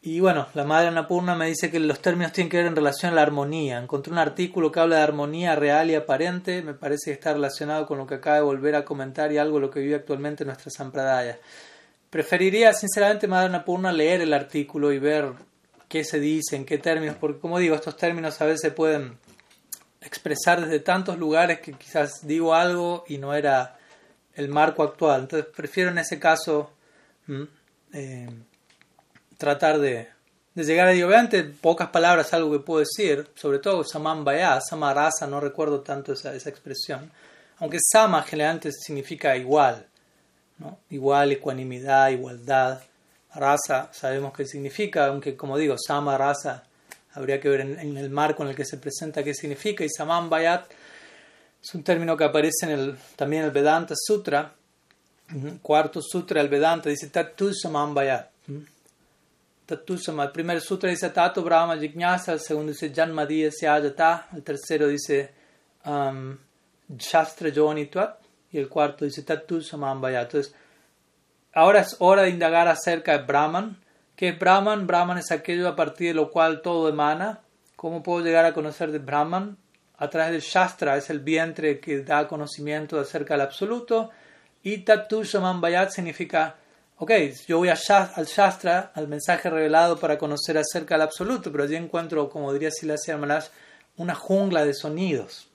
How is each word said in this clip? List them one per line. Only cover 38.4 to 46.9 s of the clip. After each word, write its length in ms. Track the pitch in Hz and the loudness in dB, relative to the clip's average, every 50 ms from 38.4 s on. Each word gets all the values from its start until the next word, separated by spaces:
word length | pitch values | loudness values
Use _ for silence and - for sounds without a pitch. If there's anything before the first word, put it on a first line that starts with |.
| 151 151 165 160 - 156 139 | 0 0 0 -2 -6 -8 -10
significa 640 | - - - 151 139 135 - 165 143 - 151 135 | -10 -12 -10 -10 -10 -10 -10 -12 -4 0 0 0
igual, 500 | 127 127 127 143 151 143 131 117 113 110 _ _ _ _ _ _ _ _ _ _ _ _ _ _ _ | 0 0 2 4 6 6 4 2 0 -10 _ _ _ _ _ _ _ _ _ _ _ _ _ _ _
¿no? 200 | 156 - - - _ _ | -18 -18 -18 -18 _ _
Igual, 420 | - 139 131 139 139 143 143 143 143 | -10 -2 0 2 4 4 4 4 2
ecuanimidad, 760 | 139 139 147 131 131 131 131 127 127 127 135 135 135 135 135 | 0 -2 -6 -8 -6 -8 -10 -10 -10 -2 2 6 6 6 6
igualdad. 720 | 131 123 127 127 123 120 120 127 135 131 131 131 131 131 - _ _ _ _ _ _ _ _ _ - | 4 0 -4 -8 -12 -14 -6 0 2 2 2 2 -2 -6 -12 _ _ _ _ _ _ _ _ _ -8
Rasa, 540 | 156 139 139 143 147 - - 147 131 135 - - | -2 2 2 2 2 2 0 -2 -2 -2 -4 -14
sabemos 400 | - - 131 131 135 139 135 - | -8 -6 -4 -4 -4 -6 -8 -8
qué 100 | - 143 | -10 -10
significa, 600 | 131 - 143 139 139 135 - 208 202 202 170 143 | -10 -8 -10 -10 -10 -6 -6 -6 -4 0 2 2
aunque, 300 | 139 139 143 139 147 139 | 2 0 -2 -6 -8 -8
como 200 | - - 139 135 | -8 -8 -4 -2
digo, 200 | 147 156 147 135 120 | 0 0 0 0 -2
sama, 400 | - - 151 143 143 143 139 135 | -2 -4 -2 -2 0 0 0 2
rasa, 460 | 135 139 143 139 - 147 127 131 _ _ _ _ _ _ | 2 0 0 -2 -4 -8 -10 -10 _ _ _ _ _ _